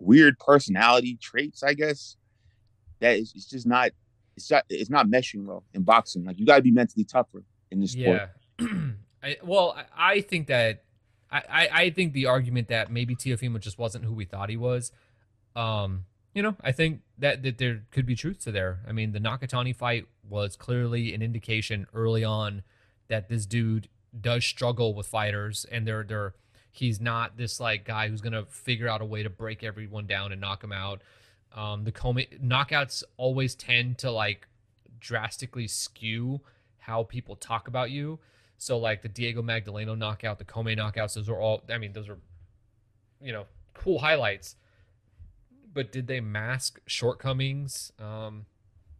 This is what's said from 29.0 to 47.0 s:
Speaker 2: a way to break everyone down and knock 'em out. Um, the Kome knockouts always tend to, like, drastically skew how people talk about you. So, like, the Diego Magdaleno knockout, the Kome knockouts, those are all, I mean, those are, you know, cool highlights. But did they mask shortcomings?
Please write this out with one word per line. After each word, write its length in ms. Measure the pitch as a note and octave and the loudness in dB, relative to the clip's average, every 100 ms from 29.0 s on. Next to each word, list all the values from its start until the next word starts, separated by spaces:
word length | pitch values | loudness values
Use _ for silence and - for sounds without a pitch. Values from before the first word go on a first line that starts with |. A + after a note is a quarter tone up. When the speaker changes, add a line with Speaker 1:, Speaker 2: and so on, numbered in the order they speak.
Speaker 2:
a 40 | |
way 180 | A2 G#2+ | -4 -6
to 80 | G#2 | -6
break 320 | F#2 A2 A2 | -8 -10 -8
everyone 440 | A2 G#2 G#2 G#2 G2 | -10 -10 -12 -10 -4
down 260 | G2 G2+ | -4 -4
and 80 | F#2+ | -6
knock 240 | G2 G2 | -8 -8
'em 80 | G#2+ | -8
out. 300 | G2 G2 G2 - _ _ _ _ | -8 -8 -10 -14 _ _ _ _
Um, 300 | A2 G#2+ G#2 | -10 -6 -4
the 80 | G#2+ | -6
Kome 500 | - B2+ B2 - - | -4 -2 -2 -4 -4
knockouts 640 | B2+ B2+ C3+ D3 C3+ - - - | 0 0 2 0 -2 -6 -12 -4
always 380 | B2+ C3 C3 | -2 0 -2
tend 440 | - - A#2+ B2 B2 | -4 0 2 2 -4
to, 120 | C3 | -4
like, 380 | A2 G#2 G2+ - _ _ _ _ A#2 | -2 -2 -4 -12 _ _ _ _ -20
drastically 680 | - A#2 A2 - B2+ B2 A2 | -6 -4 -4 -8 -10 -8 -6
skew 720 | - - - A2+ A2+ B2 C#3 - _ _ _ | -6 -8 -8 -6 -4 -4 -6 -10 _ _ _
how 260 | - A2+ | -6 -4
people 320 | A2+ B2 - G2+ | -4 -8 -12 -16
talk 320 | - A2+ - | -8 -8 -4
about 220 | B2+ B2 | -4 -4
you. 280 | C#3+ D3+ D#3+ _ _ _ _ | -6 -8 -10 _ _ _ _
So, 220 | - A#2+ | -4 -2
like, 240 | A2+ G#2 | 0 -2
the 60 | A2+ | -6
Diego 340 | A2 A#2+ A#2 | -6 -6 -4
Magdaleno 560 | A#2 A2+ G#2 G#2 G#2+ A2 | -4 -4 -6 -8 -8 -6
knockout, 400 | G#2+ G#2 A2 G2+ | -6 -6 -6 -8
the 60 | |
Kome 340 | G2+ A2+ A2+ A2 | -10 -6 -4 -2
knockouts, 360 | G#2+ A2 G#2+ | -4 -4 -6
those 140 | A2 G#2 | -6 -6
are 80 | G2+ | -2
all, 260 | A2 G#2+ - | 0 0 -4
I 100 | A#2 | -8
mean, 140 | G#2 | -8
those 160 | G#2+ G#2 | -12 -14
are, 80 | F#2+ - - - _ _ _ _ _ _ _ | -16 -20 -20 -20 _ _ _ _ _ _ _
you 120 | C3+ | -12
know, 140 | G#2+ G2 - - | -12 -12 -20 -20
cool 240 | - F#3+ D3+ | -6 -2 0
highlights. 580 | D3+ D#3+ G#2+ G2 - - _ _ _ _ _ _ - _ _ C4 G#3+ | 4 4 2 -2 -10 -20 _ _ _ _ _ _ -20 _ _ _ -10
But 160 | C#3+ C3 | -8 -6
did 160 | C3 B2 | -8 -6
they 140 | C3 | -6
mask 600 | G#2+ G#2 A2+ B2+ - - - | -6 -6 -4 -4 -6 -10 -10
shortcomings? 1080 | - | -2